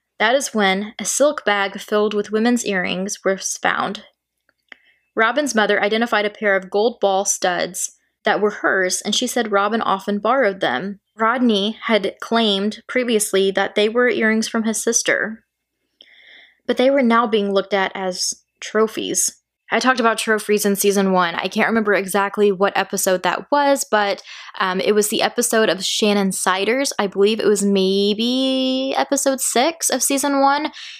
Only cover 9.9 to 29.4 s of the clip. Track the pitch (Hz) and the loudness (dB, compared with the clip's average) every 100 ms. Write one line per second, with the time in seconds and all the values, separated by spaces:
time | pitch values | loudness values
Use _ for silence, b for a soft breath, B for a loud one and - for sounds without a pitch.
9.9 | 196 - 202 220 269 214 190 156 127 190 | -4 -4 -2 0 2 0 0 -2 -2 -6
10.9 | 196 _ 208 220 247 247 202 208 220 - | -12 _ -2 -2 2 2 2 -2 -4 0
11.9 | 214 - - - 226 220 196 208 - - | 0 0 -6 -2 0 0 0 -2 -6 -6
12.9 | 254 247 220 - 196 196 196 196 - 214 | -4 0 0 0 0 2 0 -2 0 0
13.9 | 240 247 226 220 220 220 226 226 214 - | 2 0 2 0 0 -2 -2 -2 -2 -2
14.9 | 233 - 123 220 226 _ _ _ _ _ | -2 0 -2 -2 -8 _ _ _ _ _
15.9 | _ B B B B B B - 240 262 | _ B B B B B B -4 2 4
16.9 | 277 240 233 240 214 202 196 190 196 190 | 4 4 2 2 0 0 -2 0 -2 -2
17.9 | - 190 180 - - _ - - 214 220 | -4 -6 -4 -6 -6 _ -16 -4 0 0
18.9 | - 92 - - - _ _ - 220 247 | -2 -4 -2 -2 -4 _ _ -4 0 2
19.9 | 254 226 214 226 214 - 208 202 196 202 | 2 2 0 0 -2 2 0 2 2 2
20.9 | 196 190 185 170 - 190 214 180 226 208 | 2 2 2 0 -2 -6 -2 0 0 2
21.9 | 185 190 202 196 208 208 180 196 - 196 | 0 0 -2 -2 2 2 2 0 0 -2
22.9 | 196 196 185 180 - - 285 285 277 - | -2 0 0 0 -2 -2 0 2 0 0
23.9 | 214 202 190 - B B - 190 185 - | 0 0 -4 -8 B B -4 -2 0 2
24.9 | 208 208 214 214 - 240 226 220 190 - | 2 2 0 0 0 0 2 2 0 -2
25.9 | - 208 202 190 185 196 185 202 262 277 | 0 2 2 0 0 -2 0 0 0 -2
26.9 | - 202 190 202 220 - 202 202 196 190 | -2 -2 2 2 4 2 2 2 2 2
27.9 | 196 202 208 233 254 262 262 262 262 269 | 2 0 0 0 0 0 0 0 -2 -2
28.9 | - - 277 277 262 | -2 0 0 0 -2